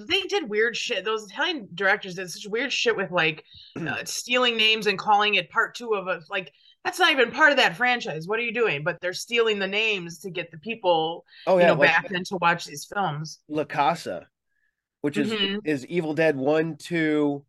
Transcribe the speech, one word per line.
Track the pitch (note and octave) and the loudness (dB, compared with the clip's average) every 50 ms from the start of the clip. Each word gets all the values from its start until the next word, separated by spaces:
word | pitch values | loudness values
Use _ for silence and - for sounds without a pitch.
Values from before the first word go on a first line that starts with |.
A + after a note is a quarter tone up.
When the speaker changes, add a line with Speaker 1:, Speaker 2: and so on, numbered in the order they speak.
| G#3 G#3+ | -4 -2
Speaker 1:
they | E4+ G4 F#4+ | -2 -2 -2
did | E4 F#4 G4+ D#4+ G#3 | -2 -2 -4 -2 -2
weird | G#3 G#3 A3 A#3 A3 - | 0 0 0 0 0 -4
shit. | - - A#3+ F#3+ F#3 | -6 -4 -4 -4 -2
Those | G#3+ A3 A3 G#3+ | -2 -4 -4 -6
Italian | F#3+ - A#3 D4 F4 F4 C#4+ G3+ - F3 | -8 -6 -4 -2 -2 -2 -4 -8 -12 -6
directors | E3+ G3 F#3+ G3+ G3+ G3 G3 F3 | 0 2 2 2 2 0 -6 -10
did | F#3 F#3+ F3 | -10 -10 -10
such | - - - | -12 -12 -8
weird | G#3 F#3+ A#3 B3+ B3+ | -6 -4 -4 -2 -2
shit | - - - A#3+ G#3+ | -2 0 0 0 0
with, | - G3 - | 0 -2 -2
like, | F3+ F3 D#3+ D#3+ D#3 - - _ - - | 0 0 2 0 0 -4 -10 _ -20 -20
Speaker 2:
<clears throat> | - - - C#3 | -20 -18 -12 -8
Speaker 1:
uh, | E3+ D3 G#2 G#2+ - | -8 -6 -6 -6 -6
stealing | - - - - A#3 B3 B3+ B3+ A#3+ A#3 A3 | -8 -8 -8 -4 0 0 2 2 2 2 2
names | G#3+ A3 A3 A3 G3+ | 2 2 2 2 0
and | G#3 F#3+ - | -2 -2 -2
calling | - G3+ G#3 G3+ G#3 G#3 G#3 | 2 2 4 4 4 4 2
it | F#3+ F3 - | 0 -2 0
part | - A3+ G#3+ - - | 0 -2 -2 -2 -4
two | - A#3+ A#3 G#3+ | -8 -4 -2 -2
of | G3 F#3 F#3 | -2 -2 -4
a, | F3+ E3+ D#3 - | -6 -6 -6 -6
like, | G3 G3 F3+ D#3 - _ _ - _ _ - | -6 -6 -6 -8 -14 _ _ -20 _ _ -8
that's | F#4 F#4 - | -6 0 2
not | F4+ E4+ | 4 4
even | D#4 C4+ A#3+ A#3 | 4 4 2 2
part | - B3+ D#4 D4 | 4 4 6 6
of | C#4+ B3+ | 6 6
that | A#3 G3 E3+ E3 | 4 4 2 2
franchise. | B3 B3 B3 G3 - A3 D3 D#3 D#3+ F3 | 0 0 0 0 -2 -6 -6 -8 -4 -4
What | G#3+ A3+ | -2 -2
are | A#3+ | -2
you | A#3 G#3 | -2 0
doing? | A#3+ A#3 G3+ D3+ C#3+ D3+ | 0 0 2 0 0 -2
But | F3 E3+ - | -4 -4 -4
they're | - F3+ F3+ | -4 -6 -6
stealing | - - - A#3+ A#3 A3+ A3 G#3+ G3+ | -6 -8 -2 0 2 2 2 2 0
the | G3 F#3+ | -2 -2
names | G3 G#3 A3 A3 G#3+ F#3+ E3+ E3+ E3 - | -2 -2 0 0 -2 -2 -4 -8 -12 -12
to | - G3 | -12 -8
get | E3 F3+ E3 - | -8 -8 -8 -8
the | - D#3+ | -12 -12
people, | - A3 A#3 A3+ - F3+ F3 D#3+ D#3+ E3 E3+ F3 - _ - - - - | -10 -10 -8 -2 2 2 4 4 2 0 -4 -6 -12 _ -20 -6 0 2
Speaker 2:
Oh, | F#3+ F3+ | 4 6
Speaker 1:
you | F3 | 6
Speaker 2:
yeah, | F3+ | 6
Speaker 1:
know, | E3+ | 6
Speaker 2:
like | D#3 - E3+ | 6 6 6
Speaker 1:
back | D#3+ F3 E3 - | 4 4 0 -2
then | F#3+ F3 F3+ | -4 -6 -6
to | - G3+ F3 | -6 -4 0
watch | F3+ E3+ F3 E3+ - | 2 2 2 2 -2
these | D#3 C#3+ D3 - - G3+ | -8 -12 -14 -14 -8 -4
films. | G3+ G3 E3+ D3 D3 D#3 D#3 - - _ - | -2 -2 -2 -2 -4 -8 -10 -12 -16 _ -6
Speaker 2:
La | D3+ D3+ C#3+ | -4 -4 -4
Casa, | - - D3+ C#3 D3+ E3+ E3 - A2+ F#2 D#2+ - - _ _ _ _ _ _ _ _ _ _ _ _ _ _ | -2 -2 0 2 2 0 0 -4 -8 -10 -10 -12 -16 _ _ _ _ _ _ _ _ _ _ _ _ _ _
which | - D3 D3 - | -4 -2 0 0
is, | C#3+ G#3+ | 0 0
Speaker 1:
Mm-hmm. | A3 G#3 F#3+ G3 G3 G#3 G#3+ | 0 0 -2 -2 -2 -2 -2
Speaker 2:
is | D3+ D#3 C3+ B2 - | -2 -2 -2 -4 -4
Evil | D#3+ F3 E3 D3+ D#3 | -4 -2 -2 0 0
Dead | D3+ D#3+ D#3+ D3+ | 2 2 2 2
one, | C3+ C3 C#3+ D3+ D#3+ D#3+ E3 D#3 D3+ | 2 2 2 2 2 2 0 -4 -10
two, | - - E3+ E3 D#3+ D#3 D3+ D3+ D3 D3 C#3+ C#3+ C#3+ | -8 -4 -2 0 0 2 2 2 2 0 0 -4 -8